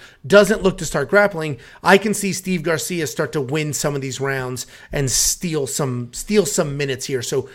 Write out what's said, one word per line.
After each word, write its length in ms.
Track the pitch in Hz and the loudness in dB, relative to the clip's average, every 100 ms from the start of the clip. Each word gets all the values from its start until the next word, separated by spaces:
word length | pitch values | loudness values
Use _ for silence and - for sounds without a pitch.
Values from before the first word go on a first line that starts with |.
| - - 131 | -20 -14 4
doesn't 340 | 196 202 208 | 6 6 4
look 160 | 190 185 | 0 0
to 80 | 156 | -4
start 240 | 156 135 | -4 2
grappling, 480 | 202 202 170 156 131 - - | 4 4 0 -6 -6 -12 -2
I 160 | 165 196 | 4 6
can 160 | 214 | 4
see 180 | 196 202 | -2 -2
Steve 300 | - 185 180 | -4 -2 -2
Garcia 460 | 160 160 - 180 151 | 0 -2 -2 -4 -4
start 240 | - 160 | -4 -2
to 100 | 160 | -2
win 320 | 123 156 151 | -2 -2 -2
some 220 | 139 151 143 | -2 -2 -4
of 60 | |
these 200 | 135 127 | -6 -4
rounds 460 | 139 135 127 127 - - - | -4 -2 -4 -8 -12 -18 -6
and 180 | 147 135 | -2 0
steal 560 | - - - 180 151 131 | 0 0 -2 -2 -2 -2
some, 480 | - 139 123 120 | -2 -2 -4 -8
steal 320 | - - 208 175 | -10 0 2 2
some 320 | - 151 139 | 0 -2 -2
minutes 300 | 143 127 - | -4 -4 -4
here. 160 | 131 | -4
So 260 | 117 139 131 | -2 -4 -4